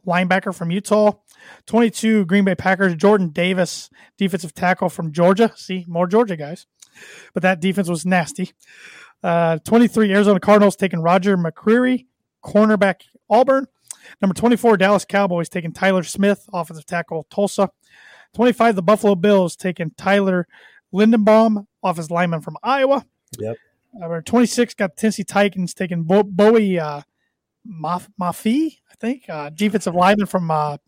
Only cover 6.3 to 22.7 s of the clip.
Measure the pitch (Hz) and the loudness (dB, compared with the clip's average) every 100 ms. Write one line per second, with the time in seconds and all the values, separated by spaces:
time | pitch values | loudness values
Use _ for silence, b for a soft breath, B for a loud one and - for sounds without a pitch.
6.3 | 165 147 180 _ _ b b b b b | -4 -10 -14 _ _ b b b b b
7.3 | - 185 185 185 190 175 170 180 180 151 | -4 -2 0 -2 -2 -4 -4 -2 -2 -2
8.3 | - 185 _ b b b b b _ 185 | -8 -12 _ b b b b b _ -2
9.3 | 170 170 160 - 233 240 233 214 196 208 | 0 0 -2 0 2 2 2 0 2 2
10.3 | 190 - 208 202 - 190 170 165 190 190 | 2 4 4 4 2 -4 -2 0 2 2
11.3 | 190 170 - 214 233 254 254 - _ _ | 0 -2 -4 0 2 2 -2 -6 _ _
12.3 | _ - 208 214 214 196 180 _ _ - | _ -2 2 4 4 2 -2 _ _ 0
13.3 | 214 262 269 269 _ B B B B 196 | 2 4 2 -2 _ B B B B -2
14.3 | 175 226 240 233 202 190 202 - 202 202 | 0 0 2 2 2 2 2 0 -2 0
15.3 | 175 165 180 165 - 190 185 165 - 202 | -2 -6 -8 -10 -2 0 0 -2 -2 0
16.3 | 196 _ 180 160 160 - 170 165 165 - | 0 _ -8 -8 -12 -8 -8 -6 -10 -8
17.3 | - 202 - 190 - b b b b b | -4 -4 -2 -4 -4 b b b b b
18.3 | - 247 - 233 196 175 214 208 196 202 | 0 0 2 2 2 2 2 2 2 2
19.3 | 196 175 - 185 165 160 - 190 202 196 | 2 2 -4 -8 -6 -8 -6 0 0 2
20.3 | 180 170 b b b _ 185 214 226 208 | -2 -4 b b b _ 0 2 4 4
21.3 | 220 226 208 202 _ 190 170 156 170 180 | 4 4 0 -6 _ -4 -4 -4 -2 -2
22.3 | 165 156 156 226 | -2 -6 -8 -4